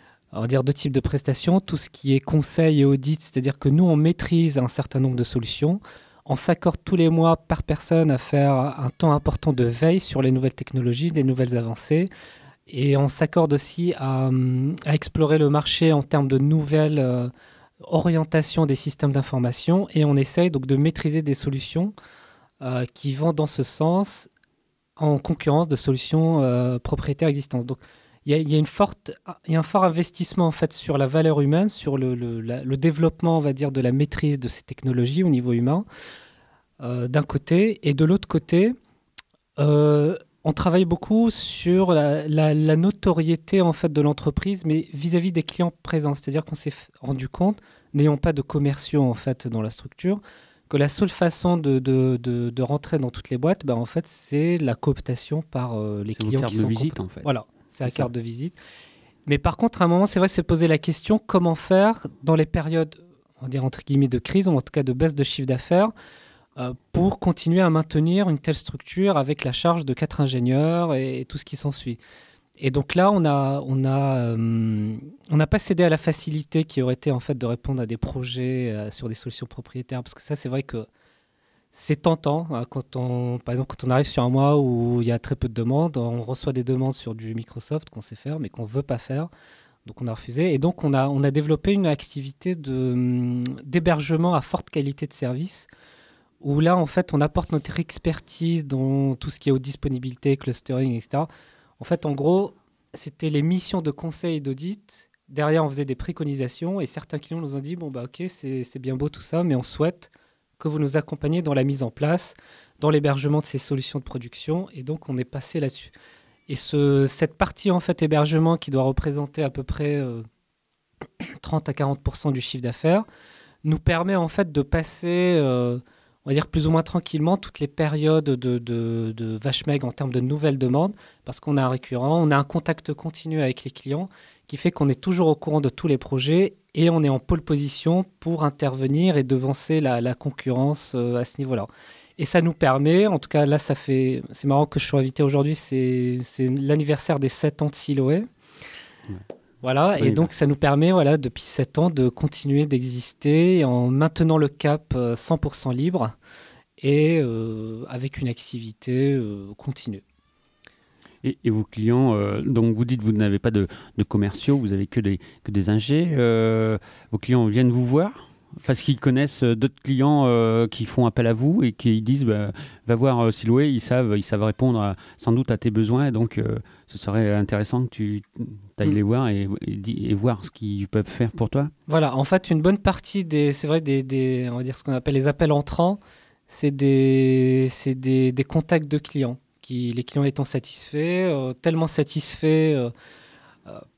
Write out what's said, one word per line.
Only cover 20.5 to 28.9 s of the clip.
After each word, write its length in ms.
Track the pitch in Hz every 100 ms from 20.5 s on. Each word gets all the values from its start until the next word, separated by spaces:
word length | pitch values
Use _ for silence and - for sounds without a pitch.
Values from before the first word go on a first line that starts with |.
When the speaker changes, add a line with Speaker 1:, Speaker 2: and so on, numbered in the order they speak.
Speaker 1:
donc 160 | 147 131
de 80 | 135
maîtriser 480 | 156 160 156 156
des 100 | 151
solutions, 600 | 135 - 135 - 160 196 - - - - _ _ _
euh, 240 | 127 127 123
qui 220 | - 143 135
vont 180 | 160
dans 140 | 151 151
ce 160 | -
sens 680 | 131 - 156 180 202 - - _ _ _ _ _ _ -
en 200 | 151 143
concurrence 500 | - 160 151 147 170
de 80 | 139
solutions, 680 | - 131 - 160 165 160
euh, 340 | 131 123 123 123
propriétaires 520 | - 147 - 139 160
existantes. 360 | 143 139 127 120
Donc, 140 | 131 - _ _ _ 147
il 60 |
y 20 | 151
a, 20 |
il 140 | 151
y 20 |
a 60 | 151
une 80 | -
forte, 460 | - 202